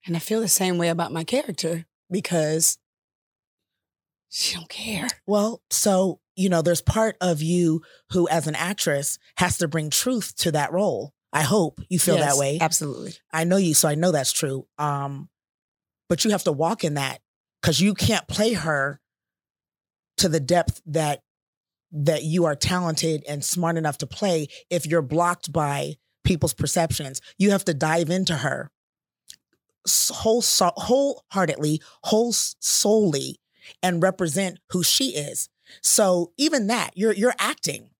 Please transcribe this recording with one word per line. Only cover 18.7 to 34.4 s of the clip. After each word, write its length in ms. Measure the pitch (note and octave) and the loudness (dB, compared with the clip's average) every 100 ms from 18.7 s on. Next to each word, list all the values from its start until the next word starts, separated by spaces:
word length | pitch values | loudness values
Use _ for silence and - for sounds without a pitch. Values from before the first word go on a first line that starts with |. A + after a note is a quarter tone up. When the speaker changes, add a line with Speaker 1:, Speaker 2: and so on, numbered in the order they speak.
| D3 C3+ C#3+ _ _ _ _ _ _ _ _ _ _ _ - | -2 -2 -6 _ _ _ _ _ _ _ _ _ _ _ -2
Speaker 2:
to 100 | F#3 | 0
the 120 | D#3+ | 0
depth 400 | C3+ F3 E3 - - | 2 0 0 -4 -6
that, 360 | D3+ D3+ C#3+ _ _ _ _ _ _ _ | -2 -2 -4 _ _ _ _ _ _ _
that 320 | D3+ D3 D#3 | -2 0 0
you 200 | D#3 E3+ | 0 2
are 100 | E3+ C#3+ | 2 0
talented 680 | - F3+ F3 D#3 E3 D#3 D3 | -2 0 0 -2 -2 -2 -4
and 160 | D3 | -8
smart 320 | C3+ F3+ E3+ E3 | -4 -2 0 0
enough 220 | D#3 C#3 | -2 -4
to 80 | C#3+ | -10
play 420 | - G3+ E3 D3 - _ | -4 0 0 -2 -12 _
if 160 | F3 D3 | -4 0
you're 160 | E3+ | 0
blocked 480 | C3+ D3+ E3+ F3 - | 0 0 0 0 -4
by 440 | D#3 D3 C#3+ C#3+ D3+ _ _ | -2 0 -2 -4 -8 _ _
people's 300 | - E3+ D#3+ | 0 0 0
perceptions. 680 | - D#3 - E3 - C#3+ C3+ - _ | -2 -2 0 0 -2 -6 -12 -16 _
You 120 | G3 | 2
have 120 | G3 F#3+ | 4 0
to 80 | |
dive 360 | D3+ D#3 E3 D#3 | 0 2 2 2
into 260 | F3+ F#3 D#3 | 0 0 0
her 320 | B2+ C3+ - _ _ _ _ _ _ - _ _ _ _ - | -2 -4 -8 _ _ _ _ _ _ -20 _ _ _ _ -2
s-, 240 | - - | 0 0
whole, 280 | - A3+ A#3 | -2 2 2
so, 300 | A3 - F3+ - | 2 2 2 0
wholeheartedly, 1040 | F#3 B3+ C#4 - _ G3 F3 D3+ D3+ D3+ - _ | 0 2 2 -2 _ -2 -2 0 -2 -2 -4 _
whole 260 | - G#3+ A#3+ | 0 2 2
s-, 260 | A3 - - | 0 -2 -4
solely, 800 | - - G#3 A3 G3+ C#3+ C3+ - _ _ - - | -2 0 4 4 4 0 -4 -12 _ _ -20 -4
and 200 | F3+ F3 | -2 2
represent 560 | F#3 F#3 F3 D3 | 2 2 -2 -2